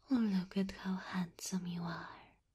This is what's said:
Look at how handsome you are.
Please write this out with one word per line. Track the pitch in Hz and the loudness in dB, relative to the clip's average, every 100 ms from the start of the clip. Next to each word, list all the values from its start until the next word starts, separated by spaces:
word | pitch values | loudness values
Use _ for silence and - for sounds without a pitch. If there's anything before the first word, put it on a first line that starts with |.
| - | 2
Look | 262 220 190 180 - | 4 6 4 2 0
at | 190 - | 0 -2
how | 190 | -4
handsome | 185 - 185 170 - - 185 175 | -4 -2 -2 -2 -4 -4 -2 -2
you | 175 | -4
are. | 170 170 - - - _ _ | -4 -6 -8 -14 -20 _ _